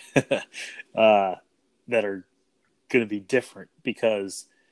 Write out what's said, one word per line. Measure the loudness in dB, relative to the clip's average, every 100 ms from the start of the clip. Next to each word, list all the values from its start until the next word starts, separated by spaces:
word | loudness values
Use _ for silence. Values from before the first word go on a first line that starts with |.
| -4
<laughs> | -2 0 -4 -6 -16 -16 -16 -8
uh, | 4 6 6 2 -4 _ _ _ _ -4
that | -2
are | -2 -6 -12 _ _ _ _ _ -2
gonna | 0 0
be | -6
different | -2 -2 -2 -12 -20 _
because, | -10 -2 0 0 -6 -12 -18 _ _